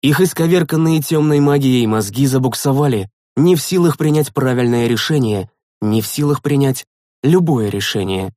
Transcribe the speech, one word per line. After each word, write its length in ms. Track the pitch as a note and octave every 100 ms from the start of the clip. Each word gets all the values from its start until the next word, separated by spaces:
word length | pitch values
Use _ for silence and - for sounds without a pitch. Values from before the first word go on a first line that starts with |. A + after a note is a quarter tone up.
Их 200 | C3+ D3
исковерканные 800 | F#3 - E3 F#3 E3 D#3+ D#3+ D#3+
темной 380 | C#3+ D#3+ D3+ D3
магией 460 | C#3+ C#3+ C3+ B2+ A2+
мозги 400 | G#2+ G2+ G#2 C#3
забуксовали, 800 | C3 B2+ A2+ C#3+ C3+ C#3+ A2+ F#2+ _ _ -
не 200 | D#3+ F3+
в 60 |
силах 360 | - F#3 F3 D3
принять 340 | D#3 D3+ C#3+
правильное 540 | - C3 B2 A#2+ A#2+ A#2
решение, 640 | A#2 - D3+ A#2 G#2 F#2+ _ _ _
не 200 | G#2+ A2
в 60 | G#2+
силах 360 | - D3 C#3+
принять 420 | D3 C#3+ C#3 B2+ - _ _ _
любое 460 | C3+ F3+ E3+ C3+ G#2
решение. 640 | G2+ G#2 G#2+ F#2+ F#2+ F#2+